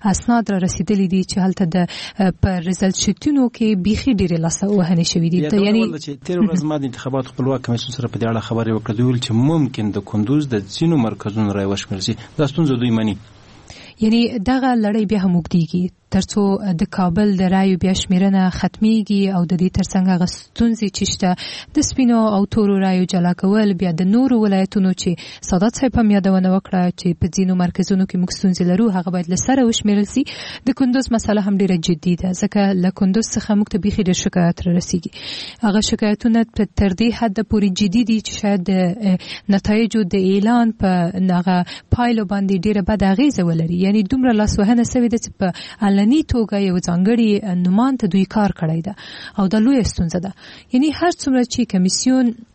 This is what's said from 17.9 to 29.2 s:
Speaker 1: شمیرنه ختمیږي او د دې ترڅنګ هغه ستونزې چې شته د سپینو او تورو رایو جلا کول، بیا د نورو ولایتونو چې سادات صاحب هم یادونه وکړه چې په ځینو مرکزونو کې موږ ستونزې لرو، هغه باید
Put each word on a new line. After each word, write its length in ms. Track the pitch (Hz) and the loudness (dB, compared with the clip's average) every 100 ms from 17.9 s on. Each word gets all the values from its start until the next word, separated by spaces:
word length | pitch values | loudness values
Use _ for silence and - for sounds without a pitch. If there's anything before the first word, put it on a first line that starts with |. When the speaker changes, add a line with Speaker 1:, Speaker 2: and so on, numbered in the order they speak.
Speaker 1:
شمیرنه 580 | 185 - 180 196 196 185 | -2 0 2 4 2 2
ختمیږي 840 | - 180 - 220 220 196 202 196 185 | 0 -4 0 2 2 0 0 0 0
او 80 | |
د 80 | 170 | 0
دې 160 | 180 185 - | 0 0 0
ترڅنګ 300 | 190 190 185 | -2 0 2
هغه 180 | 180 180 | 2 0
ستونزې 640 | - - - 233 226 202 - | -4 -18 -2 0 0 -4 -2
چې 80 | 196 | -4
شته 240 | - 185 180 - - - | 0 0 0 -6 -14 -4
د 60 | - | -2
سپینو 480 | 285 - 247 233 220 | -2 2 2 4 2
او 180 | 196 202 | 2 0
تورو 320 | - 202 196 | 2 2 2
رایو 260 | 190 185 | 2 2
جلا 280 | 180 185 175 | 0 0 0
کول، 400 | 180 190 208 214 | 0 2 2 2
بیا 180 | 180 185 | 0 -2
د 100 | 165 | 0
نورو 380 | 185 226 262 240 | 2 2 4 2
ولایتونو 520 | 214 196 190 208 185 | 2 2 0 0 0
چې 220 | 180 190 170 - - | 0 -2 -4 -8 -16
سادات 360 | - 185 208 - | -2 2 2 0
صاحب 220 | 269 240 | 0 2
هم 120 | 220 | 4
یادونه 480 | 202 190 190 185 190 | 4 4 2 2 0
وکړه 320 | - 185 180 | 0 0 0
چې 240 | - 175 165 | 0 -4 -2
په 60 | 190 | -2
ځینو 280 | 175 185 | 0 0
مرکزونو 500 | 185 175 - 180 190 | 2 0 0 0 0
کې 120 | 190 185 | 0 0
موږ 140 | 180 - | -4 0
ستونزې 240 | 196 180 | 0 2
لرو، 280 | 175 185 233 | 2 2 2
هغه 200 | 185 175 | 0 -2
باید 200 | 180 | -4